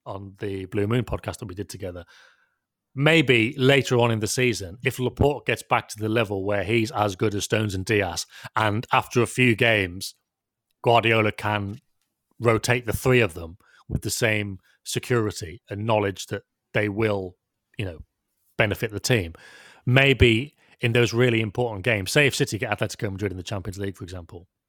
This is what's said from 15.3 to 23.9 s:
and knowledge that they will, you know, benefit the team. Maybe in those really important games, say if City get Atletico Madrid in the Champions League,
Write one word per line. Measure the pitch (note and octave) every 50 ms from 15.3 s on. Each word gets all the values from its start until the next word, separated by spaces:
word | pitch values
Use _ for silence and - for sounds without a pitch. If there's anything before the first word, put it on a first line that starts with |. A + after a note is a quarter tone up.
| - - - D#2+ - - _ -
and | G#2 G2+ G#2+
knowledge | A#2 A2 G#2+ G#2 G2 F#2+ - -
that | - G#2 G2 _ _ _ _ _ _ -
they | A2 G#2+ G#2
will, | G2 G#2+ A2+ G#2+ G2+ G2 F#2 F2+ - _ _ _ _ _ _ _ -
you | - G#2
know, | F2+ E2 - - _ _ _ _ _ _ _ _ _ -
benefit | - A#2 G#2 F#2+ - A#2+ G#2+
the | G#2 G2
team. | - - B2+ A2 F2 D#2+ - - - - - - - - - - -
Maybe | B2 B2 C3+ C3+ C#3 C3+ - C3 A#2+ A2 A2+ C#3 D3 _ _ _ _ _ -
in | - A#2+ A2+
those | B2 A#2+ G#2+ A2+
really | A#2 B2+ B2 A2+ A2+
important | A2 G2+ - B2 B2 A#2 G#2+ F#2+ F2+
games, | B2 A2+ G2+ F#2 -
say | - D3 C#3+
if | B2+ -
City | - C3 - A2+
get | F#2+ B2+ G#2+ G#2
Atletico | - A2+ G2+ - - - G2+
Madrid | F#2+ F#2+ G#2 F#2+
in | F#2
the | F#2 F2
Champions | - G#2+ G2 F2 G#2 F2+ G2+
League, | G2+ G2